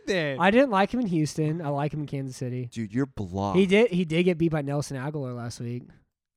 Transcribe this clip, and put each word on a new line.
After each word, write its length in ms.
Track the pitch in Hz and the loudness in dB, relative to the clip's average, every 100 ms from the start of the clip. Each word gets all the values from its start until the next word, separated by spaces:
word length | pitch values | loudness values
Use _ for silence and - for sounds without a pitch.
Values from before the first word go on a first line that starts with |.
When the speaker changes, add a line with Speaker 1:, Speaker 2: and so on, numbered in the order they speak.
| 330 | 0
Speaker 1:
then. 320 | 190 151 131 | 0 0 2
Speaker 2:
I 100 | 185 | 4
didn't 200 | 226 277 | 6 6
like 220 | 196 202 | 4 2
him 80 | 240 | 0
in 60 | 226 | 0
Houston. 540 | 170 151 - 156 165 | 0 0 0 -2 -2
I 60 | 147 | -4
like 220 | 143 147 | -2 -2
him 60 | 156 | -4
in 60 | 143 | -6
Kansas 300 | 143 135 123 | -6 -8 -8
City. 320 | 127 123 123 | -6 -6 -8
Speaker 1:
Dude, 220 | - 107 | -8 -4
you're 140 | 113 139 | -2 -2
blocked. 520 | 127 95 95 101 170 | -4 -6 -2 0 2
Speaker 2:
He 60 | 196 | 4
did, 240 | 196 240 | 4 4
he 140 | 180 | 2
did 180 | 175 160 | 0 2
get 120 | 180 165 | 2 2
beat 140 | 170 | 0
by 80 | 156 | 0
Nelson 340 | 139 143 143 139 | -2 -4 -4 -6
Agholor 360 | 135 151 127 120 | -6 -6 -6 -8
last 220 | 120 - | -8 -8
week, 240 | 120 123 - - _ _ _ | -8 -8 -12 -20 _ _ _